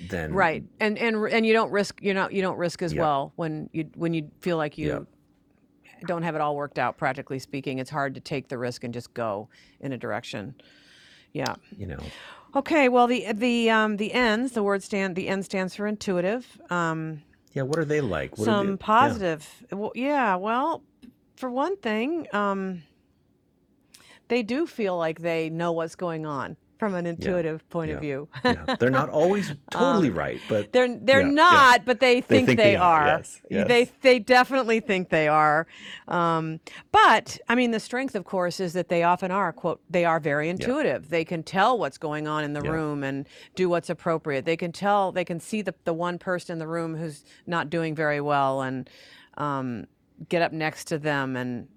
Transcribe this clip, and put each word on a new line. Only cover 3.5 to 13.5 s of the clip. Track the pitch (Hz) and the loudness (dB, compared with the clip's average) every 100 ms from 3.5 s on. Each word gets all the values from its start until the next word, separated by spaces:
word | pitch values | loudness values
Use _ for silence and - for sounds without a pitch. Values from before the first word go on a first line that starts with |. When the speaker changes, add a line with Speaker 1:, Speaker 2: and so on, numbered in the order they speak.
| 156 151 | -6 -8
Speaker 2:
you, | 160 156 | -8 -8
when | - 165 | -6 -2
you | 165 151 _ | -2 -6 _
feel | 185 165 | -4 -2
like | 151 - | -4 -4
you | 147 | -4
Speaker 1:
Yep. | 127 - _ _ _ _ _ _ _ _ - 175 | -4 -8 _ _ _ _ _ _ _ _ -14 -6
Speaker 2:
don't | 170 | -4
have | 170 | -2
it | 156 | 0
all | 147 143 | -2 -2
worked | 143 - | -4 -2
out, | 123 - | -4 -2
practically | 147 131 - 135 | -4 -4 -8 -10
speaking. | - 139 139 131 | -8 -8 -6 -6
It's | 131 | -6
hard | 151 139 | -4 -4
to | 131 | -6
take | - 143 - | -8 -8 -6
the | 120 | -6
risk | 123 120 | -6 -6
and | 120 | -10
just | 120 - | -10 -12
go | - 113 101 110 _ _ _ | -6 -4 -4 -8 _ _ _
in | 139 | -10
a | 123 | -8
direction. | 117 107 - 110 87 - - _ _ - - - _ | -6 -8 -8 -12 -12 -16 -20 _ _ -20 -20 -20 _
Yeah. | 147 131 - _ - | -6 -6 -6 _ -12
Speaker 1:
You | 95 | -10
know. | 69 76 - - - - | -10 -12 -16 -20 -20 -6
Speaker 2:
Okay. | 277 277 311 254 | -6 0 4 4
Well, | 247 240 | 6 4
the, | 247 185 | 2 -2
the, | 214 247 | -2 0